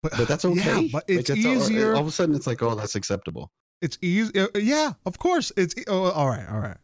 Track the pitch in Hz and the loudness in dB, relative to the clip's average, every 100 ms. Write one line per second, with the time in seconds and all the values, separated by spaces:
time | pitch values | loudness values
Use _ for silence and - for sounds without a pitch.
0 | 156 117 117 151 180 180 175 185 - 135 | -4 0 0 2 2 2 2 2 0 -2
1 | - 196 - 175 233 254 202 220 220 220 | 0 0 2 2 2 2 2 2 2 2
2 | 151 156 170 143 135 120 117 110 104 104 | 0 0 0 0 -2 0 0 -2 -4 -6
3 | - 101 - 80 - _ _ _ 170 - | -4 -4 -6 -10 -14 _ _ _ -6 -4
4 | 175 185 220 196 - 202 214 294 302 185 | 0 2 2 0 0 0 2 2 0 -2
5 | - - 349 349 208 - 180 - - 190 | -10 -2 0 2 0 0 0 -2 -4 0
6 | 185 160 139 123 92 107 175 - | 0 2 0 -2 -6 -6 -6 -10